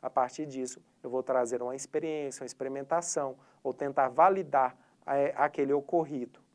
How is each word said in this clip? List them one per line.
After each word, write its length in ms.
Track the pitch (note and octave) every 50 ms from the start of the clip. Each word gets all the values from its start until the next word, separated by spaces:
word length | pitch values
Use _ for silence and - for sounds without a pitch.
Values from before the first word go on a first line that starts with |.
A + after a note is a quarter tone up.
A 80 | - B2+
partir 380 | - C#3 B2+ B2 - - D#3 D3+
disso, 340 | C3 C3+ B2+ B2 - - _ _ _ _ -
eu 80 | B2+
vou 100 | A#2+ B2+
trazer 400 | B2+ - C3 B2+ B2 A#2 B2+ A#2+
uma 140 | A#2+ B2 B2+
experiência, 640 | C3+ - - - D3+ D3+ D#3+ D#3 D3+ D3 C#3 B2+ -
uma 60 | C3+ B2
experimentação, 880 | - _ C3+ C3 C3+ C#3 C#3 C#3 E3 E3+ E3+ - - D#3 C#3+ C3+ C3 - - _ _ _ _
ou 80 | C3+
tentar 380 | B2+ - C#3+ C#3 C3+ - C3+ C3
validar, 680 | B2 C#3 E3 F#3+ F#3+ F#3+ F3+ D3 C#3+ C#3 C3 B2+ - _ _ _ _ _ _
é, 260 | - C#3 C#3 C#3+ D3+ -
aquele 380 | - C#3+ D3+ - - C#3+ C3+ C#3+
ocorrido 680 | D3 C#3+ - - E3+ D#3+ C#3 D3+ C3 B2 - _ - _ _